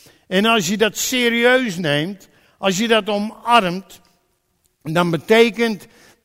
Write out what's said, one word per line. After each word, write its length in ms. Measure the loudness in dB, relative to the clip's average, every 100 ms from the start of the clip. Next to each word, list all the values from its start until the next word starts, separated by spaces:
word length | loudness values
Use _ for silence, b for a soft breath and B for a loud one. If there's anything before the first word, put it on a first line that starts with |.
| b b b
en 180 | 0
als 240 | 2 0 -2
je 80 | 0
dat 200 | -2 -2
serieus 800 | -6 -2 0 2 2 2 0 -4
neemt, 520 | -2 -2 -4 -10 -18 b b b
als 200 | -4 -2
je 100 | 0
dat 200 | 0 0
omarmt, 920 | -4 -6 -8 2 2 2 -4 -12 -20 _ _ _ _ _ _ _ _
dan 280 | -4 -2 0
betekent, 760 | -2 2 4 4 2 -4 -4 -12 b b b